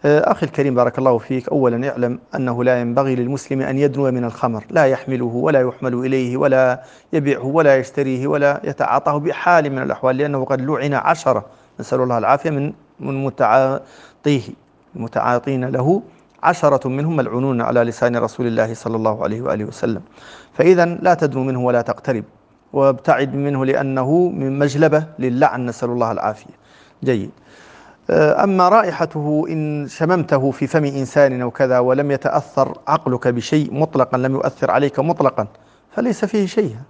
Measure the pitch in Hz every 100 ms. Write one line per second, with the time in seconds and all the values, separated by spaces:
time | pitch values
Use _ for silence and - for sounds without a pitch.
0 | 151 151 - - 156 - 143 123 123 -
1 | 131 120 - 127 120 143 127 117 135 123
2 | 120 123 _ 139 127 120 123 123 117 120
3 | 135 123 120 139 - 135 131 131 143 131
4 | 139 123 120 113 123 110 - 165 139 131
5 | - 127 123 120 156 143 127 - 131 123
6 | 131 135 123 127 143 131 127 127 - -
7 | _ 160 143 131 131 156 151 135 127 -
8 | 135 127 139 151 143 143 - 139 - 127
9 | 160 147 151 - 180 170 147 135 135 -
10 | 131 131 147 139 131 131 131 139 143 135
11 | - 165 139 113 - - _ - - 131
12 | 127 117 107 139 170 143 147 - _ _
13 | 131 135 135 - 117 123 135 135 - -
14 | - _ 147 139 - - _ _ _ -
15 | 113 - 113 123 139 135 127 127 135 196
16 | - _ _ _ 165 175 151 135 131 131
17 | 156 156 120 117 135 123 113 120 117 113
18 | 120 120 117 - 120 113 110 113 113 110
19 | 110 110 95 110 127 98 107 - 120 107
20 | - - - - - - 160 180 170 170
21 | 180 170 151 127 131 127 123 120 117 107
22 | - 117 - _ _ _ _ - 139 127
23 | - 123 139 139 143 135 131 135 135 131
24 | 131 165 180 - 135 135 143 139 156 151
25 | 156 - 127 123 147 123 123 113 120 120
26 | 113 107 107 107 - - _ - _ _
27 | 135 117 95 - _ - - - - _
28 | - 165 151 147 202 190 180 220 202 160
29 | 165 156 147 151 165 160 151 147 143 -
30 | 160 180 147 139 139 127 135 160 143 139
31 | 127 147 139 127 123 - 131 127 123 131
32 | 143 139 - 147 - - 131 - - 156
33 | 147 123 127 120 - 156 147 139 156 139
34 | 127 127 131 135 - - - 113 139 139
35 | 151 165 139 - 104 - _ _ _ -
36 | 240 202 202 214 190 - 185 110